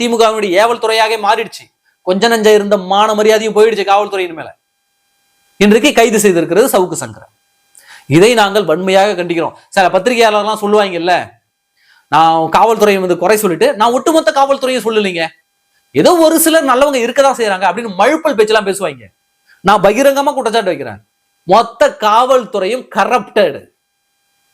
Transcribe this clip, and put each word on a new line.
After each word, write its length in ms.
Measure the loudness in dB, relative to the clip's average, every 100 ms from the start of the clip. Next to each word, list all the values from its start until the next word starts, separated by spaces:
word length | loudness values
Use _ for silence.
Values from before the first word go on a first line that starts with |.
திமுகவினுடைய 600 | -2 0 0 0 -2 0
ஏவல் 180 | 0 0
துறையாக 340 | -2 0 0 -2
மாறிடுச்சு. 400 | -2 -2 -4 -12 -20 _ _ _ -4
கொஞ்ச 220 | -2 0
நஞ்ச 160 | 2 2 2
இருந்த 180 | 2 -4 -2
மான 180 | 0 0 0
மரியாதையும் 380 | 2 0 0 2
போயிடுச்சு 280 | 2 0 0
காவல்துறையின் 500 | 0 0 -6 -8 -10
மேல. 120 | -16 -20 _ _ _ _ _ _ _ _ _ 0
இன்றைக்கு 260 | 2 2 2 2
கைது 200 | 2 2
செய்திருக்கிறது 440 | 0 0 0 0 2
சவுக்கு 220 | 0 -2 -4
சங்கரை. 240 | -12 -16 -20 _ _ _ _ _ _ -18 0 4
இதை 140 | 4 4
நாங்கள் 280 | 2 0 -2
வன்மையாக 460 | -2 0 2 2 -2
கண்டிக்கிறோம். 360 | -4 -4 -6 -10 _ 0
சில 80 | 0 0
பத்திரிகையாளர்லாம் 680 | 0 2 2 2 -4 -4
சொல்லுவாங்கல்ல, 500 | 0 0 0 -2 -2 -2 -4 _ _ _ _ _ _ _ -2
"நான் 340 | 2 2 2 0 2
காவல்துறையை 440 | 2 2 2 2
வந்து 160 | -2 -2
குறை 160 | 0 0
சொல்லிட்டு 240 | 0 0 -2 0
நான் 140 | 0 0
ஒட்டுமொத்த 340 | 0 0 0 0
காவல்துறையை 400 | 0 0 -2 -4 -2
சொல்லலைங்க, 380 | -2 -2 -4 -8 _ _ _ _ _ _ 0
ஏதோ 120 | 2 4 2
ஒரு 120 | 2
சிலர் 260 | 2 0 0
நல்லவங்க 280 | 2 2 2 -4
இருக்கதான் 320 | 0 0 0
செய்யறாங்க" 260 | -4 -2 -2
அப்படின்னு 280 | -2 -6 -2
மழுப்பல் 360 | 0 0 -2 0
பேச்செல்லாம் 300 | 2 0 -2
பேசுவாங்க. 360 | -6 -6 -10 -20 _ _ _ _ _
நான் 200 | 0 2 2
பகிரங்கமா 460 | 2 2 2 -2
குற்றச்சாட்டு 380 | -4 -4 -4 -4
வைக்கிறேன், 280 | -6 -8 -14 _ _ _ _ 0
மொத்த 440 | 0 0 0 -2 0 0
காவல்துறையும் 800 | 2 2 0 0 -6 -4 -6 -6 -4
கரப்டட், 640 | -2 -2 -2 -2 -2 -2 -16 _ _ _ _ _ _ _ _